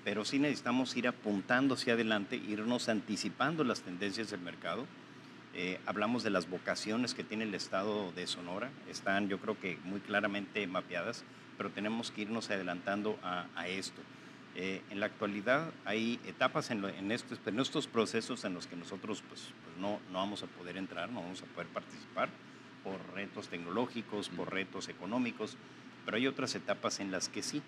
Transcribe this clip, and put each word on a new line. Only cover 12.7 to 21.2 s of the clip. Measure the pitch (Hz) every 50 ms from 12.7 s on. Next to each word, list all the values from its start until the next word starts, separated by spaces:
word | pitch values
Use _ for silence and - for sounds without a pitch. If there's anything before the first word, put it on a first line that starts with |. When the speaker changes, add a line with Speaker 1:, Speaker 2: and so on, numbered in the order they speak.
| 87 87 87 95 98 101 104 107 104 -
Speaker 1:
a, | - 90 90 90 87 87 -
a | - 82 90
esto. | 92 95 92 - - - - - - - - - - - - - -
Eh, | - 90 95 95 92 - -
en | 104 101
la | 104
actualidad | 104 - - 113 101 101 104 98 110 127 143 160 160 - - -
hay | 98 101 110 113 113 120 117 -
etapas | - - - 131 127 127 160 - -
en | 123 107
lo, | 98 98
en | 87 78 98 98 110
estos, | 120 - - 123 110 -
en | 113 95 110
estos | 135 127 - 160 135 -
procesos | - 113 110 92 - 113 113 - 127 117 -
en | 104 90
los | 85 82 -
que | -
nosotros, | 87 85 - 98 95 87 98 - - - -
pues, | - - - - - - -
pues, | - - 82
no, | 95 101 104 - - -
no | 92 92
vamos | 95 101 104 95 95
a | 85
poder | - - 90 87 87
entrar, | 95 95 90 - 85 85 -
no | 120 -